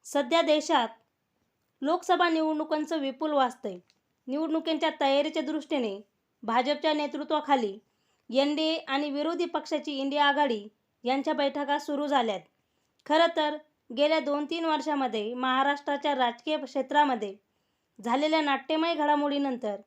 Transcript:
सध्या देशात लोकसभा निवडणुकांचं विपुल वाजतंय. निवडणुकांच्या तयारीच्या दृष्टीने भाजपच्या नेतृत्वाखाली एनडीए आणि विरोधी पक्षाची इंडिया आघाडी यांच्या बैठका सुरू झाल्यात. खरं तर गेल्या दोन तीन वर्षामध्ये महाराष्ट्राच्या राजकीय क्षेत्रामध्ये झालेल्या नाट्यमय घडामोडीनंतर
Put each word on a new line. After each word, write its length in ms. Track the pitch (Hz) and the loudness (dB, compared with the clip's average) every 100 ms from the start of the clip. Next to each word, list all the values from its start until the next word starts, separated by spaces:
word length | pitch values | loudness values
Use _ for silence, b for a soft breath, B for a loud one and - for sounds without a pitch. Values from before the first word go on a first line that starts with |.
| - | -2
सध्या 280 | 285 240 330 | -4 2 2
देशात 460 | 311 302 294 302 226 - _ _ _ _ _ _ _ _ | 4 2 4 2 2 -6 _ _ _ _ _ _ _ _
लोकसभा 480 | 269 349 - 349 349 | -2 -2 0 2 4
निवडणुकांचं 680 | 320 311 302 311 311 302 320 | 2 0 -2 -2 -4 -2 -4
विपुल 340 | 269 269 311 | -4 -4 0
वाजतंय. 480 | 294 247 254 214 180 _ _ _ _ - | 2 2 -2 -12 -12 _ _ _ _ -6
निवडणुकांच्या 640 | 277 320 320 320 320 320 302 | -4 0 -2 0 0 0 0
तयारीच्या 420 | 277 277 302 311 | 2 4 2 -2
दृष्टीने 580 | 277 311 285 294 226 196 - _ _ _ | -4 -6 -2 -2 -2 -6 -14 _ _ _
भाजपच्या 500 | 220 233 254 294 311 | 0 0 2 0 0
नेतृत्वाखाली 880 | 302 294 302 294 302 294 269 214 196 _ _ _ _ - | 0 -2 -6 -2 -2 2 0 0 -6 _ _ _ _ -2
एनडीए 440 | 240 285 294 320 320 | 0 2 0 0 -2
आणि 320 | 294 269 294 | -4 -4 -2
विरोधी 360 | 277 302 339 349 | -2 -4 -2 -4
पक्षाची 520 | 311 - 302 302 277 | -4 -4 -6 -4 -4
इंडिया 260 | 269 294 285 | -2 2 2
आघाडी 420 | 285 294 220 208 _ _ _ | 4 0 0 -6 _ _ _
यांच्या 300 | 240 269 294 | -2 0 0
बैठका 460 | 294 277 294 277 285 | 0 0 -2 -2 -2
सुरू 280 | 285 285 294 | -2 -4 2
झाल्यात. 320 | 277 226 190 - _ _ _ _ _ - | 2 0 -4 -10 _ _ _ _ _ 0
खरं 200 | 311 339 339 | 4 4 2
तर 220 | 302 302 - _ _ 233 | -2 -4 -12 _ _ 0
गेल्या 220 | 294 320 | 2 2
दोन 260 | 277 285 294 | 0 -2 -2
तीन 200 | 339 330 | -4 0
वर्षामध्ये 680 | 302 311 285 262 214 208 | -2 0 -2 -2 -2 -4
महाराष्ट्राच्या 840 | 247 262 254 277 285 302 285 294 269 | -2 0 2 2 0 -2 -2 0 2
राजकीय 420 | 240 240 - 302 | 0 0 -4 -4
क्षेत्रामध्ये 760 | 269 277 262 294 294 240 202 202 _ _ _ _ _ - | -2 -4 0 2 4 0 -4 -10 _ _ _ _ _ -10
झालेल्या 400 | 220 262 302 320 | -2 0 2 2
नाट्यमय 540 | 294 269 - 311 330 320 | 2 -2 0 0 0 0
घडामोडीनंतर 800 | 294 294 294 285 277 240 214 202 | 2 2 2 0 -2 -2 -6 -8